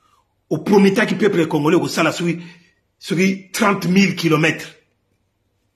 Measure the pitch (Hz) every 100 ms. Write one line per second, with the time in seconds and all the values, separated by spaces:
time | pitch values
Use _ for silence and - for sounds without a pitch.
0 | _ _ _ _ _ 160 - 202 196 196
1 | 214 185 208 170 156 156 147 175 - -
2 | 160 - 170 165 - - _ _ _ _
3 | - 170 190 190 - - 214 196 165 185
4 | 190 - 165 156 160 151 - - _ _
5 | _ _ _ _ _ _ _